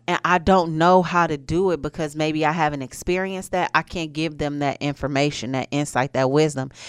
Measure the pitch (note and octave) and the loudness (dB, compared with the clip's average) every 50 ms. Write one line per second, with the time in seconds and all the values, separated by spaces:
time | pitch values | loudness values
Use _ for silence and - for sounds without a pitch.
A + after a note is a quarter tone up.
0 | _ - F3+ - - D#3+ F3+ F3+ D#3 G3 F#3+ F#3+ E3+ E3+ D#3 D#3 E3 F#3 G3 F#3 | _ -4 -2 -2 2 2 2 2 4 4 4 4 4 2 2 4 6 6 6 6
1 | F3+ D#3+ F#3 F3 E3+ D#3+ D#3 C#3 D#3 C3+ D#3 F3 G3 F#3+ E3+ D3 D3 D3+ - - | 4 4 2 2 2 2 0 -4 -4 -4 -2 0 0 0 0 -2 -4 -6 -6 -6
2 | D#3+ D3 D3 D#3 D#3 D#3 D#3 D#3 D#3 D3+ D#3+ F3 D#3 D3+ D3 C#3 C3 B2 - - | -6 -6 -4 -2 -2 0 0 0 0 0 2 2 0 0 0 -4 -8 -10 -12 -8
3 | - - F3+ F#3 F#3+ F#3+ F#3+ F#3 F#3+ - F#3+ F3+ E3+ - - D#3+ D#3+ - - F3+ | -4 -2 -2 -2 -2 -4 -6 -8 -8 -4 -4 -2 -2 0 0 -2 -2 -2 -6 -8
4 | D#3+ D#3 C#3+ D#3 D#3+ D#3+ D3+ C#3+ D3+ D3 C#3+ C#3+ C#3+ C#3 - - C#3+ D3 C#3 - | -8 -6 -4 -4 -4 -4 -4 -4 -6 -4 -4 -2 -2 -4 -4 -4 -4 -6 -4 -4
5 | - C3+ C#3+ C3+ C#3+ D3 D3 - A2 A#2+ C3+ C3 - - - C#3+ D3 - - B2+ | -4 -2 0 0 0 0 -2 -4 -6 -4 -4 -4 -4 -2 -2 -2 -2 -2 0 -2
6 | C3 C#3+ - B2+ C3 C3 C#3 D3+ D#3 D#3 C#3+ C3+ C3 B2+ - - - | -2 0 0 0 2 2 4 4 2 2 0 -4 -8 -8 -12 -16 -18